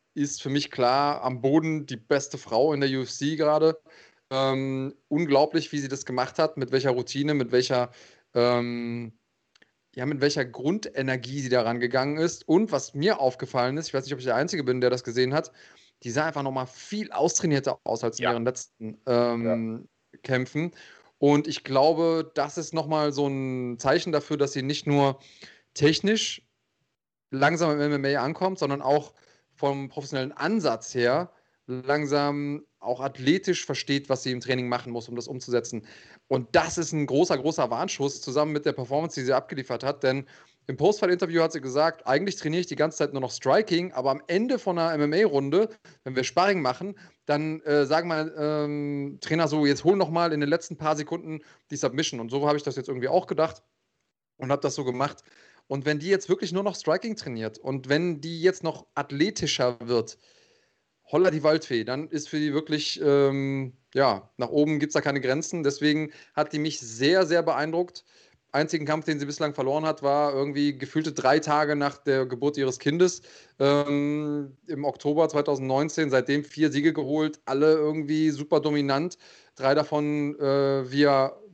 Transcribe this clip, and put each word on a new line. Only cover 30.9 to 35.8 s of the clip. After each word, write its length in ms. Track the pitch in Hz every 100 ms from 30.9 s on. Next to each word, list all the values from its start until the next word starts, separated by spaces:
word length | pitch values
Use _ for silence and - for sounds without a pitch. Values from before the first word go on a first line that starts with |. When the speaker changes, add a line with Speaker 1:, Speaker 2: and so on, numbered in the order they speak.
| 127
Speaker 1:
her 340 | 120 147 180 _ _ _ -
langsam 960 | 127 131 147 143 143 143 143 143 147 - _
auch 220 | - 123
athletisch 640 | 135 135 131 185 185 175 -
versteht, 420 | 135 - 139 139
was 140 | 131
sie 80 | 131
im 80 | 123
Training 300 | 120 127 123
machen 240 | 123 123
muss, 160 | 117 117
um 80 | 120
das 100 | 120
umzusetzen. 580 | 127 - 120 117 113